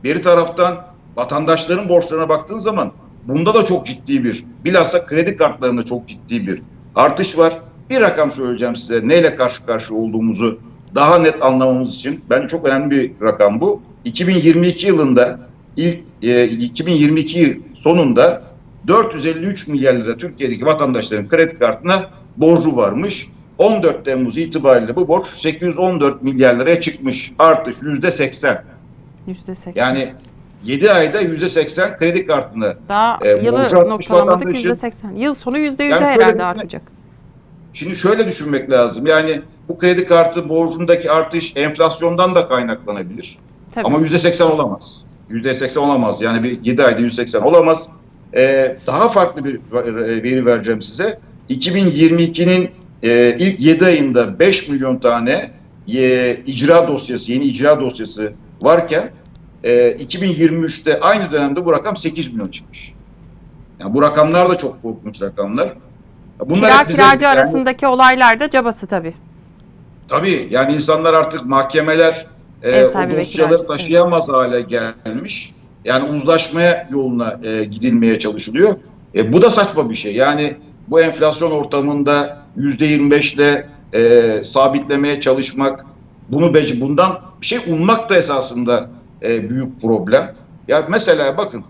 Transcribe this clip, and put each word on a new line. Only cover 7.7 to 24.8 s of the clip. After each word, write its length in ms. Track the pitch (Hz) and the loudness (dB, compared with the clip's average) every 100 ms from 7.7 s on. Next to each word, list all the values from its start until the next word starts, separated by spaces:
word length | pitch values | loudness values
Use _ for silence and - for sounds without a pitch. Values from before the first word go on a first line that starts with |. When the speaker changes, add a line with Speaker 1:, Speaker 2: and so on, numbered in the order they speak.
| - - | -20 -6
Speaker 1:
Bir 120 | 254 | 0
rakam 300 | 208 165 147 | 2 2 -2
söyleyeceğim 440 | 135 127 117 120 117 | -2 -6 -4 -4 -6
size, 320 | - 117 110 | -4 -4 2
neyle 280 | 170 160 - | 4 2 0
karşı 300 | 127 - - | -4 -4 -6
karşıya 340 | 113 113 110 | -6 -6 -6
olduğumuzu 600 | 113 110 113 98 113 110 - - - 113 | -4 -2 -2 -2 -4 -4 -16 -20 -8 0
daha 220 | 147 175 | 4 6
net 240 | 160 - | 4 2
anlamamız 540 | 135 131 131 127 127 - | 0 2 2 0 -4 -8
için. 260 | 139 147 - | -10 -10 -2
Bence 180 | 135 143 | -2 -2
çok 180 | 165 135 | -4 0
önemli 240 | 135 143 | 0 0
bir 340 | 139 123 - 107 | -2 -2 -4 -4
rakam 360 | 104 104 110 | 2 2 2
bu. 200 | 180 208 - - 120 | -2 -4 -8 -14 -12
İki 220 | 117 180 | -4 0
bin 100 | 185 | 2
yirmi 300 | 156 165 175 | 4 4 2
iki 200 | 170 196 | 0 0
yılında 520 | 165 143 123 120 - - - - - | 2 4 4 2 -2 -16 -20 -16 -4
ilk, 220 | 170 170 - - | -4 -4 -12 -6
e, 220 | 117 123 120 | 0 2 2
iki 380 | 113 120 - 165 | 0 -6 -6 -2
bin 80 | |
yirmi 260 | 165 147 160 | 2 2 2
iki 420 | 151 170 151 113 - | -2 0 0 0 -12
sonunda 680 | - 151 175 147 117 160 - - - - - - | -4 0 2 2 4 2 2 -10 -20 -20 -16 0
dört 260 | 202 226 | 2 2
yüz 120 | 156 151 | -4 -6
elli 200 | 160 180 | -4 -6
üç 220 | - - | -8 -6
milyar 260 | 147 131 | 0 2
lira 240 | 127 113 113 | 0 -2 -8
Türkiye'deki 480 | 175 - 135 110 143 | -10 -6 -6 -2 -2
vatandaşların 640 | 151 139 123 107 107 101 | 0 0 -2 -4 -6 -2
kredi 320 | 123 160 - | 0 0 0
kartına 500 | 120 107 170 190 190 - - - | -2 -2 -2 -2 -4 -16 -20 0
borcu 380 | 156 165 160 127 | 4 4 2 0
varmış. 540 | 101 110 196 196 - - - - | 0 0 -6 -8 -14 -20 -20 0
On 260 | 196 220 | 2 2
dört 220 | 170 139 139 | 0 -2 -4
Temmuz 320 | 131 123 120 | -2 -2 -4
itibariyle 580 | 160 160 135 123 | -6 -2 4 2